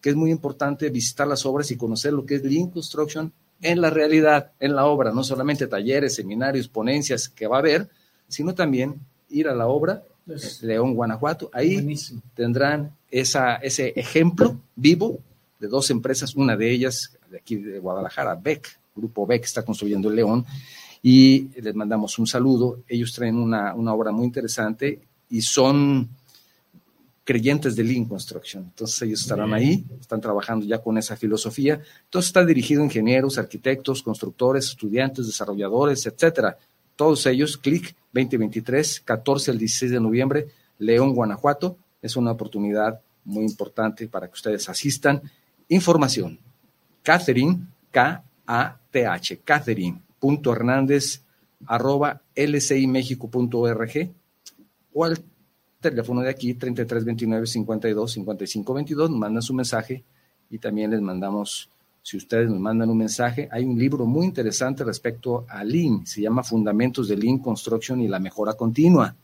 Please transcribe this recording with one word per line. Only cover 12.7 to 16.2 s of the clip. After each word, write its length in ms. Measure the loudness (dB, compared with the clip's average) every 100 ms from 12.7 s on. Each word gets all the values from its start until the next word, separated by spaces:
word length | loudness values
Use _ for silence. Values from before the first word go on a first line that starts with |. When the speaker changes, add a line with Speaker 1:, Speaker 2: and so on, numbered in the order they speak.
| 0 -4 -12 _
Speaker 1:
esa, 460 | -2 0 2 2 0
ese 380 | -4 -2 -2 -4
ejemplo 640 | 0 4 4 6 2 2 -14 4
vivo 440 | 6 6 2 -4 -12 _ _ _
de 80 | -2
dos 220 | -2 0
empresas, 460 | 0 0 -4